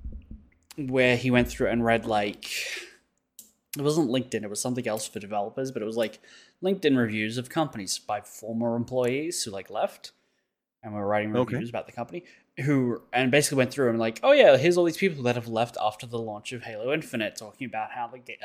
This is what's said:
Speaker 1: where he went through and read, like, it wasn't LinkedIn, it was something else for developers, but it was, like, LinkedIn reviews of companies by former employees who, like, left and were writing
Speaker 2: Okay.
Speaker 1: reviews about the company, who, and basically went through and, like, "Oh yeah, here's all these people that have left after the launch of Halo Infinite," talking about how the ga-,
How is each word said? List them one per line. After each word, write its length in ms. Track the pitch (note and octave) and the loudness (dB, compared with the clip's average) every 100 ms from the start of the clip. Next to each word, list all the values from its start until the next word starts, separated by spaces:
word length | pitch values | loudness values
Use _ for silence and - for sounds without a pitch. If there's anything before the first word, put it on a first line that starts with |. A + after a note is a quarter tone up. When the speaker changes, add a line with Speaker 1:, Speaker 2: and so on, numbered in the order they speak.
| - - - - - _ - - | -12 -12 -14 -20 -20 _ -16 -10
Speaker 1:
where 400 | C3 C3 B2 A#2+ | -2 2 4 4
he 140 | B2+ | 4
went 160 | B2 A#2 | 2 2
through 200 | - A2+ | 0 0
and 160 | A#2 | 2
read, 220 | A#2 A#2 A2+ | 4 2 2
like, 400 | G#2+ G#2 - - - - - - - _ _ _ - - _ _ D3 | 0 0 -4 -8 -8 -6 -8 -12 -20 _ _ _ -20 -20 _ _ -2
it 40 | |
wasn't 280 | C#3+ D#3 C3 | 0 2 2
LinkedIn, 340 | B2+ B2 A2 | 0 0 -4
it 60 | G#2 | -4
was 120 | G#2 | -6
something 260 | B2+ B2 A#2 | -4 -2 -2
else 200 | G#2+ - | -4 -6
for 120 | G#2+ | -10
developers, 520 | G2+ G#2 G2+ C3 C3 | -6 -4 -4 -4 -6
but 100 | B2+ | -4
it 40 | G#2+ | -4
was, 120 | A2+ | -2
like, 220 | A2 - - - - _ | -2 -4 -20 -20 -20 _
LinkedIn 340 | F#3 G3 D3 C3 | -2 2 4 4
reviews 400 | A2+ G#2+ G#2+ B2 | 2 0 -2 -4
of 120 | B2 | -4
companies 480 | E3 D3+ A2 F#2+ - | -2 -2 -4 -8 -8
by 220 | - G#2+ | -6 -8
former 540 | - - A2 A2+ A#2 A#2 | -8 -14 -8 -2 0 -2
employees 680 | A2+ B2+ B2 C3 D#3+ E3 | -2 0 0 0 -4 -6
who, 80 | A#2 | -6
like, 180 | G2 - | -8 -8
left 420 | G#2 G3 - - - _ _ _ _ _ _ | -4 -4 -4 -20 -20 _ _ _ _ _ _
and 100 | A2 | -10
were 120 | G#2 G2+ | -4 0
writing 280 | G#2 G#2+ A#2 | 0 2 0
Speaker 2:
Okay. 180 | A#2+ A#2+ | 0 -2
Speaker 1:
reviews 140 | A#2 | -4
about 160 | A#2 - | -8 -8
the 60 | |
company, 320 | - - F3 - _ _ - | -10 -10 -12 -14 _ _ -6
who, 380 | C#3 C#3+ B2 A2+ - | 0 2 2 -2 -2
and 200 | B2 C3 | 0 4
basically 260 | C#3+ C#3+ C#3 | 4 4 2
went 140 | B2+ | 0
through 180 | C#3+ B2 | 2 2
and, 100 | A2+ | 2
like, 200 | A2+ A2+ | 0 2
"Oh 80 | C4 | 6
yeah, 240 | D4 G3+ C3 | 8 10 8
here's 220 | D#3+ F3 | 6 4
all 80 | E3+ | 2
these 120 | D#3+ | 2
people 260 | F#3+ C#3+ | 0 2
that 120 | B2 A#2+ | 0 0
have 120 | A2+ | -2
left 280 | A2+ A#2 - | -2 -2 0
after 240 | G#2+ - A#2+ | -2 -2 -6
the 140 | A#2 | -6
launch 340 | A2+ G#2 - | -6 -8 -10
of 100 | B2 | -10
Halo 300 | A#2+ G#2+ A#2+ | -10 -6 -2
Infinite," 420 | D#3 - A#2+ G#2 - | -2 -2 -4 -4 -6
talking 300 | G#2+ - B2+ | -14 -12 -8
about 240 | A2 G#2 | -8 -8
how 160 | B2 A#2 | -8 -10
the 120 | B2+ | -12
ga-, 180 | A#2+ - | -18 -10